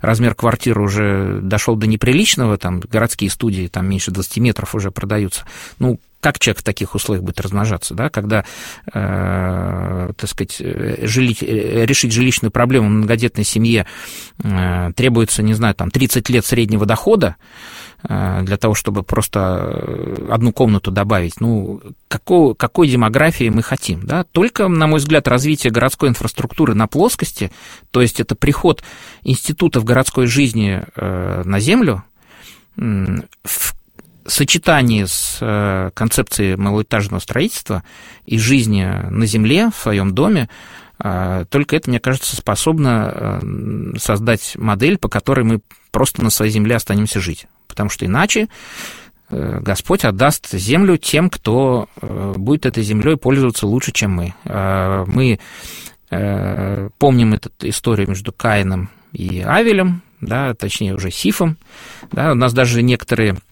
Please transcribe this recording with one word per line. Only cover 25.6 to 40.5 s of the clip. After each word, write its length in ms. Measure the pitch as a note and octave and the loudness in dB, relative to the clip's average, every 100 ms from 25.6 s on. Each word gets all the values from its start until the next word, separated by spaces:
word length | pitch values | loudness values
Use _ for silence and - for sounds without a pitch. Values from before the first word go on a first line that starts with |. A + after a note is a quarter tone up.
| B2+ | 2
городской 360 | A2+ B2+ - C#3+ | 2 0 2 0
инфраструктуры 680 | A#2+ A#2 - A#2+ - D3+ | 0 -2 -4 -6 0 2
на 120 | G#2 A2 | 2 2
плоскости, 640 | C#3 G#3+ - - - G2 - - - _ | 2 2 0 -6 -4 -8 -8 -20 -20 _
то 100 | B2 | 2
есть 200 | B2 - | 2 2
это 160 | A#2 A2 | -4 0
приход 480 | - D3 F3 D3+ - - - - | 0 2 2 2 -4 -20 -20 -10
институтов 580 | - B2+ - D3+ F3 B2 | -2 -2 -2 0 0 2
городской 440 | A2+ B2 C3 - B2 | 2 2 2 0 2
жизни, 560 | B2 C#3 A2+ G2+ F#2+ - | 2 2 2 0 -2 -6
э, 480 | - F#2+ F#2 F#2 F#2 | -8 -6 -4 -4 -4
на 140 | F2+ G2 | -2 0
землю, 460 | A2+ A3+ F#3+ G2 - _ _ - - - _ - | 2 4 2 0 -6 _ _ -20 -20 -20 _ -6
м, 480 | A#2+ G2+ F#2 F#2 - _ | -2 -2 -2 -4 -6 _
в 320 | - - - - _ - - _ - | -8 -6 -6 -8 _ -20 -20 _ -6
сочетании 800 | - C#3+ F3 - D#3 B2 A2 | -2 2 2 4 6 6 2
с, 340 | F#2+ - - - | 0 -4 -6 -4
э, 500 | A#2 G#2 G#2 F#2+ F#2 | -2 0 0 0 -4
концепцией 600 | - A2 - - - G2+ F#2+ | -2 -2 0 -2 0 0 0
малоэтажного 640 | G2+ G#2 G#2+ A2+ G2 F#2 | 0 0 0 -2 0 -4
строительства 640 | - A#2 G3 - - F#2 - - - - | -4 -2 -2 -4 -6 -6 -6 -20 -20 -20
и 140 | - A2 | -4 -2
жизни 500 | A2 C3+ A2 G2+ F#2 F#2+ F#2 | 4 4 4 2 0 -2 -4
на 160 | G2 A2+ | -2 0
земле, 440 | G#2+ G#2+ D#3+ A3+ | 2 4 4 2
в 60 | - | 0
своем 340 | - G#2 F#2+ | -2 0 0
доме, 340 | F#2+ F3 G3 A#2 | 2 2 2 0